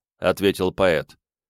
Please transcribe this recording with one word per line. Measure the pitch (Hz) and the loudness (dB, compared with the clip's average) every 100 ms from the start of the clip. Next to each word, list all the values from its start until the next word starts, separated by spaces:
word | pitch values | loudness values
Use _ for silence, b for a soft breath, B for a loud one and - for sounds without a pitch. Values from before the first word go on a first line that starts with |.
| _ _ | _ _
ответил | 87 82 98 92 92 | -2 0 0 0 -4
поэт. | - 95 78 - - _ _ | 0 0 0 -4 -14 _ _